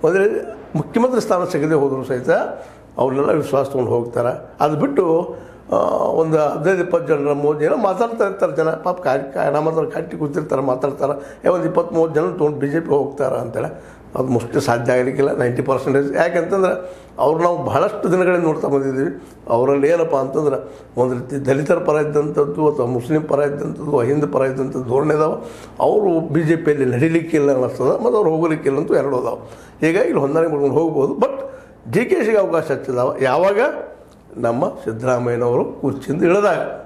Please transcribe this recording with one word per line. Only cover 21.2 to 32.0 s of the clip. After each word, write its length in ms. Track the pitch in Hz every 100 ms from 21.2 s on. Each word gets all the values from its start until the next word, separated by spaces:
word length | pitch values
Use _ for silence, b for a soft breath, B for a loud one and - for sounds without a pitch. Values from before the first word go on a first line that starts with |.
| 120 143 135
ದಲಿತರ 320 | 135 151 170
ಪರ 160 | 156
ಇದ್ದಂಥದ್ದು 720 | 151 151 147 147 147 143 147 151
ಅಥವಾ 180 | 147 120
ಮುಸ್ಲಿಂ 360 | 123 120 151
ಪರ 160 | 156 143
ಇದ್ದಂಥದ್ದು, 600 | 143 147 160 160 151 147
ಅಹಿಂದ 260 | 117 147 147
ಪರ 80 | 139
ಇದ್ದಂಥದ್ದು 480 | 131 131 127 117 127
ಧೋರಣೆ 260 | 127 151
ಇದಾವೆ. 520 | 151 156 - - - - -
ಅವರು 480 | 135 208 196 165 156
ಬಿ 140 | 147
ಜೆ 140 | 156 160
ಪಿಯಲ್ಲಿ 280 | 160 147
ನಡಿಲಿಕ್ಕಿಲ್ಲ 680 | 131 123 160 165 160 156 143
ಅನ್ನಿಸ್ತದೆ 520 | 135 123 - 131 139
ಮತ್ತು 120 | 226 220
ಅವ್ರು 140 | 180
ಹೋಗ್ಲಿಕ್ಕಿಲ್ಲ 480 | 160 165 156 - 135
ಅಂತೂ 160 | 165
ಎರಡು 220 | 170 139 127
ಅದಾವೆ. 540 | 131 - - - - - 156
ಹೀಗಾಗಿ 200 | 170 247
ಇಲ್ಲಿ 140 | 240
ಹೊಂದಾಣಿಕೆ 320 | 139 156 165
ಮಾಡ್ಕೊಂಡು 280 | 147 143 143
ಹೋಗ್ಬೋದು. 340 | 165 151 135
But 160 | - 233 - - B B B -
ಡಿ 120 | 123